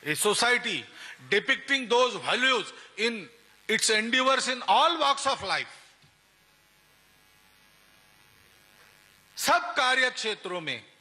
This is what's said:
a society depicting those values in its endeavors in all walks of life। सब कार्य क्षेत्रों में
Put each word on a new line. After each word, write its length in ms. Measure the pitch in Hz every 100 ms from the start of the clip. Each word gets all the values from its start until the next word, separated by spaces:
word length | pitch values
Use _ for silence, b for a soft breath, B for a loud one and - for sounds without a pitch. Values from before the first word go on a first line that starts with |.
a 120 | 143 151
society 680 | 208 202 233 240 233 165 110 B B B 131
depicting 580 | 202 208 269 - 277 247
those 280 | 240 254 202
values 580 | 131 202 254 247 - - B -
in 300 | 226 226 165 - _ _ -
its 200 | 214 -
endeavors 560 | 214 220 254 262 262 240
in 160 | 254 -
all 320 | 208 311 339
walks 280 | 285 285 269
of 160 | 247
life। 340 | 196 156 123 - - _ _ _ _ _ _ _ _ _ _ _ _ _ _ _ _ _ _ _ _ _ _ _ _ _ _ _ _ _ - _ _ _ _ -
सब 360 | - 339 - -
कार्य 340 | 254 262 254
क्षेत्रों 520 | 247 226 202 185 180
में 220 | 156 120 - _